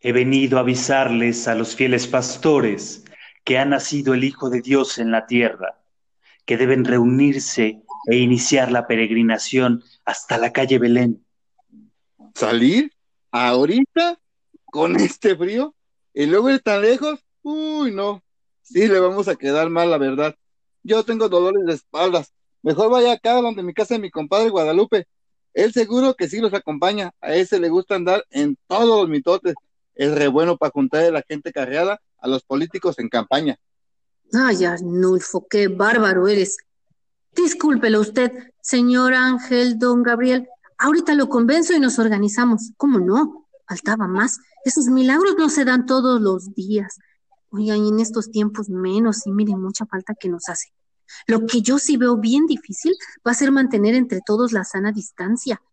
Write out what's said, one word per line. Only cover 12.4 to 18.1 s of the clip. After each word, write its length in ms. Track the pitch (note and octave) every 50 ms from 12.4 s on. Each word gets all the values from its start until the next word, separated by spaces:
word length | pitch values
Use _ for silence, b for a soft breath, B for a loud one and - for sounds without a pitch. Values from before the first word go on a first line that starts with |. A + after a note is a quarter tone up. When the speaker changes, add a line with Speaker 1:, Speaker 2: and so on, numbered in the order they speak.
| B2 G#2+ A#2 A#2 A#2 C3+ F3+ A#3+ D4+ C#4+ _ _ _ _ _ _ _ _
Speaker 2:
¿Ahorita? 920 | - A#2+ B2 B2 B2 B2+ C3+ D3+ G3 B3 C#4 - _ E4 E4+ F4 F4 _ _ _ _ _ _ _ _ - _
¿Con 300 | - - D4+ - E3+ F3
este 380 | - G#3 F3 - - - G#3+ F#3
frío? 380 | D3+ F3 F#3 G#3 A#3+ C#4 D4+ _ _ _ _ _ _ _ _ _
¿Y 140 | - D3
luego 240 | D3 E3+ G3+ A#3 C4
ir 100 | C4+ C4
tan 220 | _ A3+ G#3 G3+ G3+
lejos? 420 | A3 A#3+ B3+ C#4 D4+ D4+ - _ _ _ _
Uy, 500 | _ D4 D4+ D#4 D#4 D#4 D#4 D4+ D4 B3+
no. 320 | G3+ F#3+ G3+ G#3